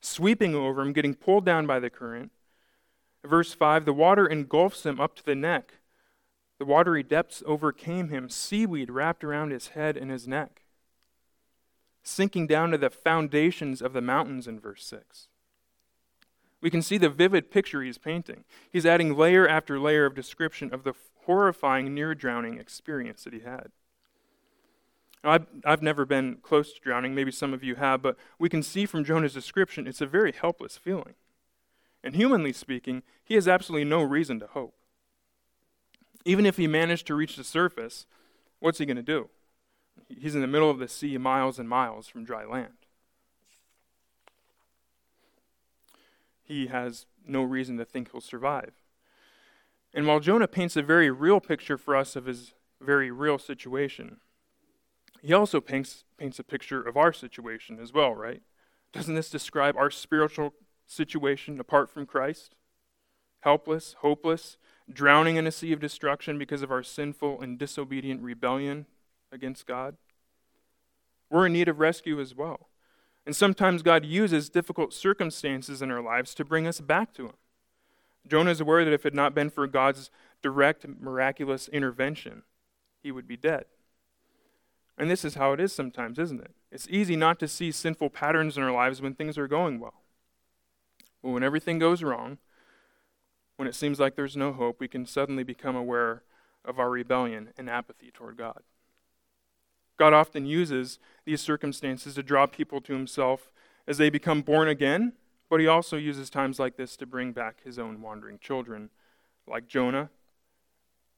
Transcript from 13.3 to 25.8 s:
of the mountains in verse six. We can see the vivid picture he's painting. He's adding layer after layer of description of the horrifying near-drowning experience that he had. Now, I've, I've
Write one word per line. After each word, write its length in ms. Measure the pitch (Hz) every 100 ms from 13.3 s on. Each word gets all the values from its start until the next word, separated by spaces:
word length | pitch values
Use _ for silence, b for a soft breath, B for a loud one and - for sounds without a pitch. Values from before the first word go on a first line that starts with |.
| 147 165 - 147 131
of 100 | 127
the 80 | 131
mountains 460 | 123 269 - 131 120
in 120 | 110
verse 240 | 104 101
six. 440 | - 110 - - - _ _ _ _ _ _ _ _ _ _ _ _ _
We 120 | 170
can 100 | 165
see 160 | 160 202
the 120 | 165
vivid 420 | 143 185 190 -
picture 320 | 202 - 143
he's 160 | 131 120
painting. 460 | 156 170 - - - b b
He's 160 | 180 165
adding 280 | 170 160 147
layer 320 | 165 185 170
after 320 | 156 - 139
layer 260 | 147 151 139
of 100 | 131
description 580 | 123 - 160 - 135
of 100 | 131
the 100 | 135 - _ _ -
horrifying 640 | 185 202 170 139 131 135 143
near-drowning 640 | 156 151 127 120 117 117
experience 640 | - - - 143 117 107
that 100 | 123
he 60 | 113
had. 320 | 120 127 - _ _ _ _ _ _ _ _ _ _ _ _ _ _ _
Now, 80 | 151
I've, 160 | 165 160 - 147
I've 160 | 156